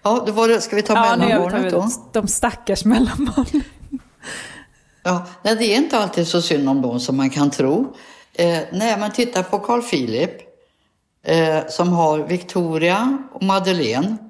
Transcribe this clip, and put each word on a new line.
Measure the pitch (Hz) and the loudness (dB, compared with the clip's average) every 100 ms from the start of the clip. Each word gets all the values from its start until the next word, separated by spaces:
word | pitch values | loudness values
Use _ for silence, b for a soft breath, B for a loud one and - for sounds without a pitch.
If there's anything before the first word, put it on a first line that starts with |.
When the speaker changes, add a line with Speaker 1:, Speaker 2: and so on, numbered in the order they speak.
Speaker 1:
Ja, | 208 240 214 | 2 0 0
då | |
var | 208 226 | 2 4
det, | 226 | 2
ska | - 208 | 2 -2
vi | |
ta | 214 | 2
Speaker 2:
Ja, | 220 226 233 | 4 4 4
nu | 240 | 4
Speaker 1:
mellanbarnet | 220 175 | 2 2
Speaker 2:
tar | 202 | 0
vi | 185 | 0
Speaker 1:
då? | 175 208 - - | 0 0 -4 -4
Speaker 2:
de | 220 202 | -2 -2
stackars | - 247 - - 196 196 | 0 -2 -2 -4 0 2
mellanbarnen. | 233 254 - 262 - 240 302 - - - 269 - _ B B B B B _ _ _ | 4 2 0 -2 -2 0 -2 -4 -14 -14 -14 -14 _ B B B B B _ _ _
Speaker 1:
Ja, | 175 175 180 B | -2 -2 -4 B
nej, | 202 220 | -2 0
det | 233 | 2
är | 220 | 2
inte | 311 233 | 2 0
alltid | 196 180 165 | 0 -2 0
så | 175 | 0
synd | 170 147 135 | 0 0 2
om | 135 | 2
dem | 127 120 | 0 -2
som | 123 135 | -2 0
man | 135 | 0
kan | 139 143 | 0 0
tro. | - 131 170 269 B B B B | 2 0 2 -2 B B B B
Eh, | - 175 165 151 | 0 0 0 -4
nej, | 180 226 208 | -4 -2 -2
men | 208 | -2
titta | 208 240 185 | -2 -2 -2
på | 180 202 | -2 -4
Carl | 202 240 | 0 -2
Philip, | 240 156 120 113 175 - - _ _ _ _ _ _ _ | 0 -4 -2 -2 -2 -6 -20 _ _ _ _ _ _ _
eh, | - 165 160 156 - | 0 2 2 0 -2
som | - 175 | -2 0
har | 175 160 156 | 4 2 2
Victoria | 151 180 - 185 170 160 170 190 254 277 - | -2 -4 -2 -4 -2 0 2 2 0 -2 -6
och | - | -4
Madeleine. | 190 190 185 180 120 120 185 220 | 0 0 0 0 0 0 -2 -4